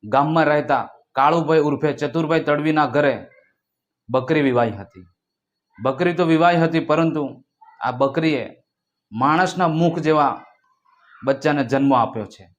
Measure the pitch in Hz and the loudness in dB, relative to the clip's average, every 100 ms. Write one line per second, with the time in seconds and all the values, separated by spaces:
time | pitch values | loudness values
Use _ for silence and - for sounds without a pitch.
0 | 104 131 151 165 151 151 143 135 110 - | 0 0 2 2 2 0 0 -2 -2 -14
1 | _ - 139 165 156 160 147 139 151 135 | _ 0 2 2 2 2 2 0 -4 -4
2 | 147 165 156 165 160 147 151 156 147 135 | -4 -4 0 -2 0 -2 0 0 0 0
3 | 147 113 - _ _ _ _ _ _ _ | 0 -2 -10 _ _ _ _ _ _ _
4 | _ 131 127 156 139 120 117 104 98 92 | _ -4 0 0 2 2 0 -4 -14 -20
5 | 90 _ _ _ _ _ _ - 120 135 | -20 _ _ _ _ _ _ -6 -4 0
6 | 175 170 170 160 170 175 165 165 - 151 | -2 0 2 4 4 4 2 0 0 0
7 | 165 156 139 127 _ _ - _ - 123 | 0 -2 -6 -10 _ _ -20 _ -8 -2
8 | 135 135 160 143 95 - _ _ _ _ | -2 0 -2 -2 -6 -14 _ _ _ _
9 | _ 107 135 160 180 180 175 160 170 170 | _ -2 0 2 0 0 -2 2 0 0
10 | 156 156 143 - - _ _ _ _ _ | 0 2 2 -2 -12 _ _ _ _ _
11 | _ - 123 135 160 147 123 135 139 131 | _ -8 -4 -2 0 0 0 0 2 2
12 | 113 113 101 - 92 | 0 -4 -12 -14 -20